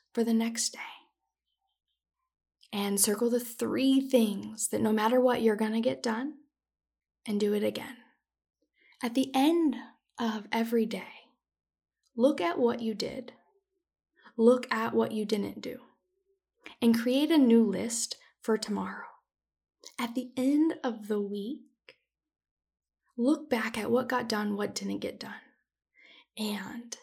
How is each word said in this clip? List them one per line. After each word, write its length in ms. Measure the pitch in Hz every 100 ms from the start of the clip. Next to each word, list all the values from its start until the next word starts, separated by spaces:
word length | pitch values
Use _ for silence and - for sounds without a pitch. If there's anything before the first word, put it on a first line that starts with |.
| _
for 100 | 233
the 100 | 226
next 400 | 226 226 226 -
day 60 | - - - _ _ _ _ _ _ _ _ _ _ _ _ _ _ _ _ _
and 280 | 202 202 196
circle 280 | 220 208 240
the 120 | 240
three 600 | 240 - 226 220 269 269
things 680 | 269 240 214 196 214 220 -
that 120 | 214
no 120 | 220
matter 280 | 214 220 254
what, 220 | 247 240
you're 140 | 226 208
gonna 240 | 214 226
get 200 | 247 269
done 340 | 233 220 285 - _ _ _ _ _ _ _ _ -
and 140 | 208
do 140 | 208
it 100 | 208
again. 320 | 214 208 - - _ _ _ _ _ _ _ _ _ -
At 120 | 240
the 180 | 269 -
end 400 | 262 294 339 311 233 - _ _ -
of 300 | 233 214 202
every 340 | 226 226 233 214
day, 400 | 190 - - _ _ _ _ _ _ _ _ _
look 260 | 226 262 302
at 160 | 339 349
what 240 | 233 233
you 140 | 220
did. 380 | 202 - - - - _ _ _ _ _ _ _ _ - -
Look 360 | 226 254 -
at 220 | 226 226
what 160 | 226 220
you 140 | 220
didn't 360 | 208 208 196 -
do 180 | 170 - - _ _ _ _ _ _ _ - -
and 180 | 233 226
create 320 | 240 269 302
a 80 | 320
new 260 | 240 233
list 520 | 208 185 226 233 - - _ _
for 160 | - 220
tomorrow. 500 | 208 196 190 - - - _ _ _ _ _ _ - -
At 160 | 233
the 160 | 254 247 254
end 380 | 262 294 320 -
of 260 | 254 208 208
the 120 | 208
week, 400 | 202 202 214 311 - _ - - _ _ _ _ _ _ _ _ _ _ _ 240
look 320 | 247 302 -
back 300 | 226 233 226
at 120 | 220
what 180 | 240 240
got 200 | 254 226
done, 280 | 208 208 202
what 180 | 202
didn't 240 | - 196 202
get 220 | 202 -
done, 120 | 202 - - _ _ _ _ _ - - _ -
and 600 | 214 202 196 233 233 -